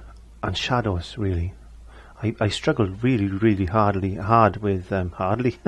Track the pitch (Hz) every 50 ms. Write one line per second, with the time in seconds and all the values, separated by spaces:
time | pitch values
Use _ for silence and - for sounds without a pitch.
0 | - - - - - - - - - 101 95 - - - 131 123 113 110 95 85
1 | 85 - - - 107 98 92 85 85 90 - - - - - - - - - -
2 | - - - - - 107 - - 110 104 101 - - 156 156 139 110 92 95 101
3 | 117 127 131 110 101 98 95 98 104 113 104 92 98 87 87 110 107 101 101 95
4 | 92 95 92 104 92 95 117 117 110 101 92 101 107 101 98 95 90 - 101 95
5 | 90 87 - - 95 92 104 117 123 127 120 - -